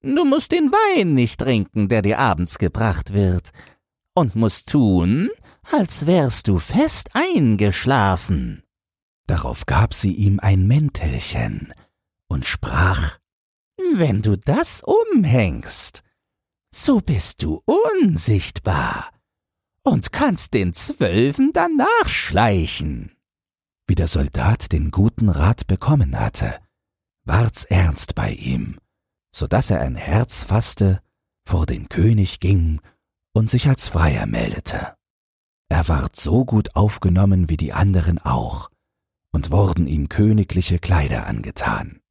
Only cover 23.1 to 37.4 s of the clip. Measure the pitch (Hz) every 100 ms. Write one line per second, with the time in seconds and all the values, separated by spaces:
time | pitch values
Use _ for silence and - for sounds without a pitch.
23.1 | _ _ _ _ _ _ _ - 87 78
24.1 | 76 69 - 64 113 - 80 71 95 107
25.1 | - 110 71 87 123 - 95 - 147 76
26.1 | - - - - - _ _ _ _ _
27.1 | _ - 92 113 - - 92 87 69 -
28.1 | - 50 - 64 64 50 - _ _ _
29.1 | _ _ - 67 101 - 78 65 - -
30.1 | 95 123 - - 101 - - 98 95 _
31.1 | _ _ _ - 82 80 - - - 110
32.1 | 110 95 - 92 95 82 78 _ _ _
33.1 | _ _ 107 113 123 143 131 - 82 80
34.1 | 58 53 57 55 - - - - _ _
35.1 | _ _ _ _ _ _ 78 82 76 69
36.1 | - 73 104 127 107 - - 104 - 92
37.1 | 90 98 95